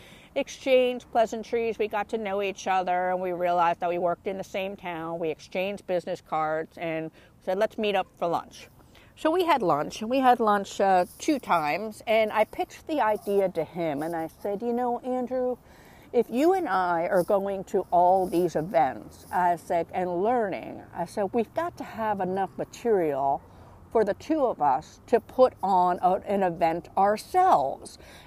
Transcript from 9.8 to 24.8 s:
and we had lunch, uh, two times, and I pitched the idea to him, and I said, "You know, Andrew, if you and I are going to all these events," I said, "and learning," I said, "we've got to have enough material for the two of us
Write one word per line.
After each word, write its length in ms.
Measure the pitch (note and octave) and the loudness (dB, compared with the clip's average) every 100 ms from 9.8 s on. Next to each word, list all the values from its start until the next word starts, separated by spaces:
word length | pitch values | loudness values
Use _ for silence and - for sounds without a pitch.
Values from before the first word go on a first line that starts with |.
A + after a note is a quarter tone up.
| E3+ - | -2 -8
and 100 | A3 | -2
we 100 | C4+ | 2
had 200 | B3+ B3 | 4 4
lunch, 400 | G#3+ G#3 G3 - | 4 2 0 0
uh, 240 | G3 F#3 F3+ - | 4 4 2 -2
two 180 | - D4 | -2 -2
times, 640 | - - D3+ D3+ G#3+ G#3+ - | 0 0 0 -2 -6 -8 0
and 240 | A3 G#3+ | 0 2
I 140 | A3 A3 | 0 -2
pitched 420 | - - - - | -2 -8 -10 -6
the 140 | D4 | -2
idea 480 | G#3+ G#3+ G#3 G3+ F#3+ | 0 0 0 0 0
to 160 | E3 D3+ | -2 -6
him, 360 | F3 E3 C#3+ | -4 -4 -4
and 140 | E3 E3 | -4 -6
I 140 | D#3+ - | -8 -8
said, 200 | G#3 G3+ | -6 -4
"You 100 | A#3+ | -4
know, 280 | A#3+ B3 A#3+ | -2 -2 -4
Andrew, 580 | B3 B3+ A#3+ B3+ B3 B3 - - - - - | -4 -6 -4 -4 -4 -6 -12 -20 -20 -20 -4
if 160 | B3 A3 | -2 0
you 240 | A#3 D#4+ | 2 2
and 160 | F#4+ D#4 | 2 0
I 380 | F#3 F3+ E3+ E3+ | 0 0 0 2
are 160 | F#3 | 2
going 420 | E3+ G3+ G3 F#3+ F3+ | 2 2 0 -6 -2
to 200 | G3 - | -2 2
all 340 | F3 F3+ F#3+ F#3 | 4 6 4 2
these 300 | E3+ F3 D#3 | 2 0 0
events," 680 | E3 E3 C3+ G#2+ - - - | 0 2 2 -2 -12 -20 -6
I 240 | F#3 F3+ E3 | 0 0 0
said, 300 | - F3 E3+ | -2 -2 -2
"and 320 | - F3+ F3 | -4 -2 0
learning," 580 | G#3 B3 G#3 B2 - B2 - - | 0 0 0 -4 -8 -14 -12 -10
I 80 | |
said, 300 | F3 - G3 | -6 -4 -2
"we've 200 | A#3+ G#3+ | -2 -2
got 220 | - - - | -4 -6 -6
to 80 | |
have 380 | C4+ G#3 A3 G3+ | -12 -6 -4 -2
enough 300 | F3+ F#3+ F#3+ - | -2 -2 -4 -6
material 840 | D3+ - A#3+ G3+ D#3+ C3+ C#3 D3 - - - - - | -10 -6 0 2 2 0 0 -2 -4 -20 -20 -20 -4
for 140 | A#3 G#3 | 0 0
the 80 | |
two 320 | F#3+ - D#4 B3 | -2 -2 0 0
of 160 | - | 0
us 400 | D3 C3 | 0 0